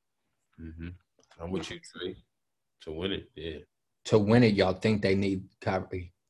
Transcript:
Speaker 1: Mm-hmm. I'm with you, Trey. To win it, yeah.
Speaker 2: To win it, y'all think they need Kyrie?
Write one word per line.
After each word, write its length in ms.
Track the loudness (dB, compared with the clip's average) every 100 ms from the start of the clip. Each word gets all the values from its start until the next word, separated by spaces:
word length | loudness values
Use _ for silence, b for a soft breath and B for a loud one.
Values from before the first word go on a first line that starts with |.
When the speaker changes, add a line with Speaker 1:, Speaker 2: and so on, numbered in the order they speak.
| _ _ _ _ _ -18
Speaker 1:
Mm-hmm. 300 | -16 -12 -14 -14 _ _ _ -16
I'm 120 | -8
with 180 | -6 -8
you, 100 | -12
Trey. 360 | -16 -12 -12 -12 _ _ _ _ _ _
To 100 | -12
win 200 | -6 -6
it, 180 | -6 -10 -12
yeah. 240 | -12 -12 -16 _ _ _ 2
Speaker 2:
To 120 | 2
win 260 | 6 6
it, 120 | 6 6
y'all 180 | 2
think 280 | 2 0 2
they 120 | 2 2
need 280 | 0 -2 -6 _
Kyrie? 520 | -4 -4 -4 -10 -10 _ _